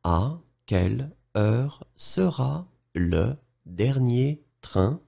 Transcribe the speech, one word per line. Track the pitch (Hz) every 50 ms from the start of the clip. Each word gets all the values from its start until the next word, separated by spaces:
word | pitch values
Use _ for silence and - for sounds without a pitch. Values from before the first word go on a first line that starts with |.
| -
À | 87 85 80 101 139 160 170 - _ _ _ _
quelle | - 104 92 90 95 107 123 135 151 - _ _ _ _
heure | 107 104 107 110 120 131 147 - - - _ _
sera | - - - - 180 190 180 151 - 131 135 143 170 185 - _ _ _ _ _
le | 90 90 85 87 82 90 123 143 - _ _ _ _ _
dernier | - 90 90 107 127 135 135 127 123 120 123 131 143 151 151 _ _ _ _
train ? | - - - 95 95 107 147 175 _